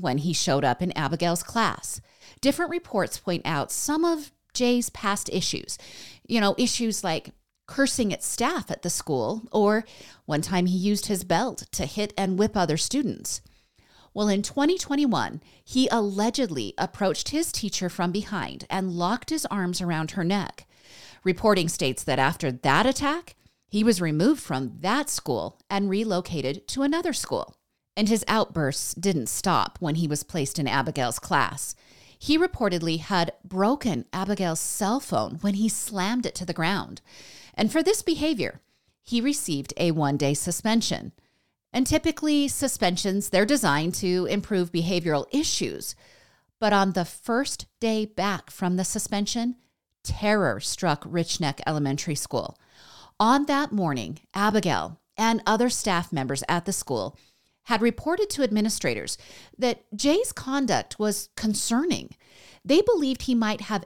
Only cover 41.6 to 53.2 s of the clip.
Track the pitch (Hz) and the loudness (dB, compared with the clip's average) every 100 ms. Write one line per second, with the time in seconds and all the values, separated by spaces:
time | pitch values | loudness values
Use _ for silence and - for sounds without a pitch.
41.6 | _ - 262 311 330 311 302 294 285 - | _ -2 2 2 0 -2 2 2 2 0
42.6 | 269 - 185 175 202 190 196 190 214 285 | -2 0 0 0 0 -2 2 2 4 4
43.6 | 190 143 165 175 190 180 180 202 - 202 | 4 2 2 -2 0 0 2 -2 0 0
44.6 | 175 175 165 180 170 151 - 277 320 - | 0 0 0 0 2 0 0 0 0 0
45.6 | 135 73 - - - _ _ _ _ - | -2 -6 -10 -12 -18 _ _ _ _ -2
46.6 | 214 202 196 185 170 - - 233 277 - | 2 4 4 0 -4 -6 -2 -2 -2 -6
47.6 | - - 226 220 214 - 196 190 - - | -12 -4 -2 0 -2 -2 -2 -2 -6 -4
48.6 | 185 180 190 214 - 202 202 233 240 247 | -2 0 -2 -4 -2 -2 -2 -2 -2 -4
49.6 | _ _ _ _ - - 208 214 170 101 | _ _ _ _ -6 -2 2 4 2 0
50.6 | - - 180 147 - 170 165 - 156 143 | -4 -2 0 0 -2 -2 -2 0 -2 -2
51.6 | - 156 143 139 - 143 - 123 87 - | -2 0 0 -2 -2 -4 -4 -4 -4 -10
52.6 | _ _ - - - - | _ _ -20 -20 -10 2